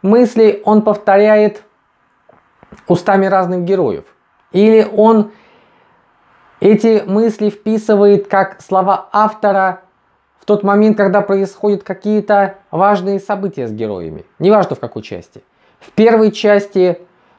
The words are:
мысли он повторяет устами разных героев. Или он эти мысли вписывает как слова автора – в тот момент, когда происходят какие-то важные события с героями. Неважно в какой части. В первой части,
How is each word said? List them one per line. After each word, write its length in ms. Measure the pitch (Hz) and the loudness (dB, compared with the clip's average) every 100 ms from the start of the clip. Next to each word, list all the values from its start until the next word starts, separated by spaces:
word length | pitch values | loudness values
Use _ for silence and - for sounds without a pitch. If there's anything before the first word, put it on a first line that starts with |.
мысли 600 | 190 226 247 226 220 202 - | 0 2 2 2 2 2 0
он 160 | 214 | 0
повторяет 840 | 214 208 - 196 214 214 214 208 - _ _ _ _ _ _ _ _ _ _ - - | 2 -2 0 2 4 2 0 -4 -16 _ _ _ _ _ _ _ _ _ _ -10 -4
устами 400 | 175 - 196 190 | -2 0 0 0
разных 360 | 190 180 180 | 0 -2 -4
героев. 400 | 175 190 143 78 - _ _ _ _ | -4 -2 -2 -6 -12 _ _ _ _
Или 360 | 180 214 220 214 208 | 0 4 4 2 2
он 360 | 220 220 208 - _ _ _ _ _ _ _ _ _ _ _ _ | 2 2 0 -8 _ _ _ _ _ _ _ _ _ _ _ _
эти 440 | 196 214 226 214 202 | 0 2 2 0 0
мысли 440 | 196 226 220 214 | -2 -2 -2 -6
вписывает 760 | 202 - 220 220 208 202 202 202 | -6 -6 -4 0 2 4 2 0
как 340 | 196 196 - | -2 -2 -6
слова 480 | - 190 185 190 - | -6 -2 -2 -4 -4
автора – 680 | 208 214 220 208 196 190 185 _ _ _ _ _ _ | -2 -2 -2 -2 0 -2 -6 _ _ _ _ _ _
в 60 | - | -4
тот 180 | 208 | -2
момент, 340 | 202 202 214 214 | 0 2 2 2
когда 240 | 196 202 | 0 0
происходят 600 | 202 196 190 - 208 202 | -2 -4 -4 -6 -4 -4
какие-то 760 | - 185 208 214 208 202 196 196 _ | -6 -10 -4 -4 0 0 0 -6 _
важные 480 | 160 196 202 185 196 | -2 0 0 -2 -6
события 480 | - 202 196 - 120 | -6 -8 -8 -8 -10
с 40 | |
героями. 540 | 107 110 95 82 78 - - | -8 -8 -8 -10 -14 -18 -4
Неважно 360 | 170 214 180 139 | 0 2 0 -6
в 40 | |
какой 220 | 117 - | -12 -14
части. 420 | - 90 - - _ _ _ _ | -14 -16 -18 -20 _ _ _ _
В 120 | - | -8
первой 400 | - 220 226 220 | 0 2 4 2
части, 680 | 214 208 202 202 190 185 175 - _ _ | 0 0 0 0 0 0 -2 -10 _ _